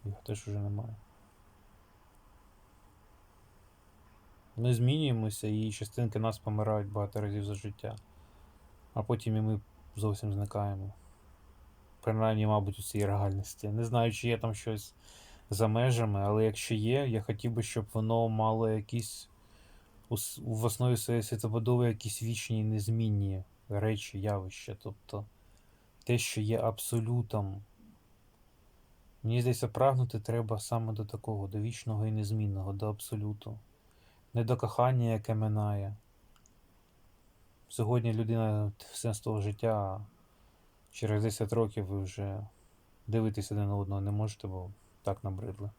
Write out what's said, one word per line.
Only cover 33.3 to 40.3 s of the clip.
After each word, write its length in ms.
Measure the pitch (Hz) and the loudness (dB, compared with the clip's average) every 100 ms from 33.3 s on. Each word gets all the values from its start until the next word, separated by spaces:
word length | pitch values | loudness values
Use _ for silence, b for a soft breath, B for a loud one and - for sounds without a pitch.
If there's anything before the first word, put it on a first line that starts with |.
| 107 107 110 - _ b b b b _ | -6 -10 -12 -16 _ b b b b _
Не 100 | 117 | -2
до 140 | 113 123 | 2 0
кохання, 480 | 107 - 123 127 117 | 0 4 4 4 2
яке 300 | 110 107 110 | 0 0 0
минає. 600 | 110 107 104 101 98 104 _ _ - - - - _ _ _ _ - _ _ _ _ _ - | 2 2 0 0 -4 -8 _ _ -20 -20 -20 -20 _ _ _ _ -20 _ _ _ _ _ -12
Сьогодні 440 | - 110 123 113 | -2 2 4 4
людина, 580 | 110 110 113 110 107 104 - - | 2 2 2 2 2 0 -4 -12
сенс 260 | - 120 104 | -6 -4 -2
того 220 | - 107 | -2 -2
життя, 340 | 101 104 117 107 | -2 0 0 2
а 300 | 98 95 107 - - | 0 -4 -10 -18 -20